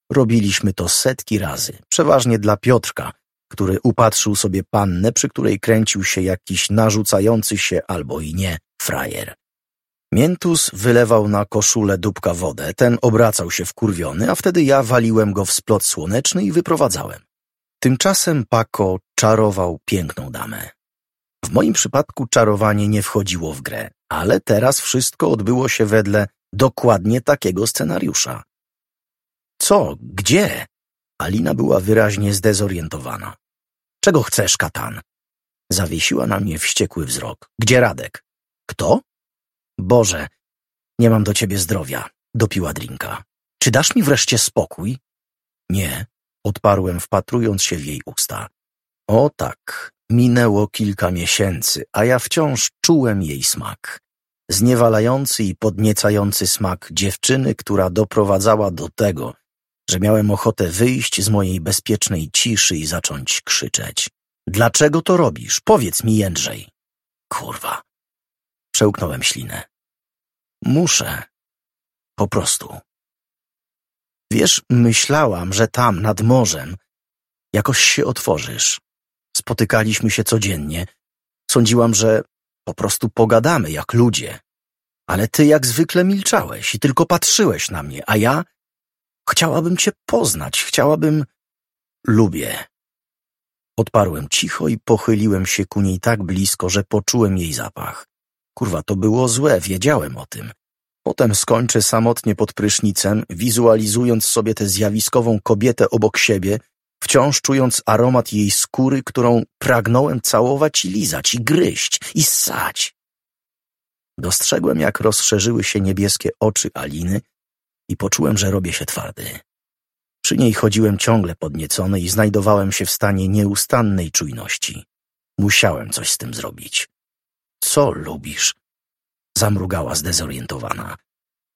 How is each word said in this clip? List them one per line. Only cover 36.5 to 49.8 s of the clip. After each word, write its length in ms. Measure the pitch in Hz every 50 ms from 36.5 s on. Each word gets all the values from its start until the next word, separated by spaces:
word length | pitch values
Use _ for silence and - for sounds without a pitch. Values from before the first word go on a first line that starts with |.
| 78 80
wściekły 460 | - - - - 101 - - 85 76
wzrok. 440 | 64 - - - - - - _ _ _ -
„Gdzie 180 | 117 110 127 123
Radek?” 440 | 123 104 - - - - - - _ _ _ _ _ _ _ _ _ -
„Kto?” 320 | - - 80 80 - 269 - _ _ _ _ _ _ _ _ _ _ _ _ _ _ -
„Boże, 460 | 95 90 120 120 110 98 82 78 76 - _ _ _ _ _ _ _ _ _ _ _ _ _ -
nie 100 | 120 113
mam 140 | 110 110 104
do 100 | 104 101
ciebie 240 | - 113 95 98
zdrowia”, 520 | 95 87 80 107 92 76 65 - 60 - - _ _ _ _ -
dopiła 380 | 117 110 104 - 95 87 78 71
drinka. 500 | - - - 65 - - - - - - _ _ _ _ _ _ -
„Czy 100 | - 123
dasz 240 | 113 131 156 - -
mi 80 | 240 175
wreszcie 340 | 139 143 - - - 127
spokój?” 600 | 113 - - - 110 104 - - - 95 110 131 - _ _ _ _ _ _ _ _ _ _ _ _ _ -
„Nie”, 360 | 92 98 90 73 67 - - - _ _ _ _ _ _ -
odparłem, 540 | 104 98 - - 104 101 98 92 92 87 87
wpatrując 640 | - - - 98 - - 123 120 117 110 98 92 -
się 140 | - 87
w 80 | 80 69
jej 160 | 73 73 67 -
usta. 420 | - 131 - - - 55 53 - - _ _ _ _ _ _ _ _ _ _ _ -
O 200 | 104 113 139 151 -
tak, 560 | - - - - _ - - - -